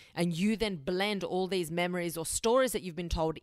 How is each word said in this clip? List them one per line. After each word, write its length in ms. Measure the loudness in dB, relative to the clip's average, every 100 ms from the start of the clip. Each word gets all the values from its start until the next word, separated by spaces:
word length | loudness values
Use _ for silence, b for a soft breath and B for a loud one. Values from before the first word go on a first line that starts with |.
| B
and 200 | -2 0
you 200 | 2 2
then 220 | 2 0 -4
blend 480 | -4 0 0 0
all 220 | -2 0 0
these 240 | 0 -2
memories 480 | 0 0 0 -2 -2
or 80 | -4
stories 460 | 0 4 4 4
that 100 | 0
you've 120 | -6
been 140 | -6 -2
told 300 | 0 0 -2